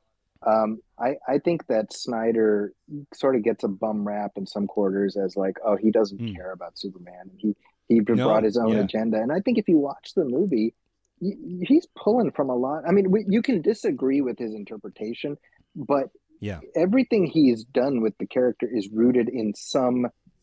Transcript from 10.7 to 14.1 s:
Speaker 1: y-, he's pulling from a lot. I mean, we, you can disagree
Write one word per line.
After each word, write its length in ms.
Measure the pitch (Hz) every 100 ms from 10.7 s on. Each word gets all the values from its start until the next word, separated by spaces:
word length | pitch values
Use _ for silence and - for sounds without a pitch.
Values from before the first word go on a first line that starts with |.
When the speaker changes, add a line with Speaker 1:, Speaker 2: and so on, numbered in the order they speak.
| - _ _ _ -
Speaker 1:
y-, 160 | 190 - - 180 180
he's 220 | 302 - -
pulling 340 | - 247 185
from 200 | - 139
a 40 |
lot. 280 | 123 131 156 160
I 60 |
mean, 180 | 202 190
we, 140 | 202 196
you 140 | 214
can 220 | 247 208
disagree 580 | 151 226 220 135 135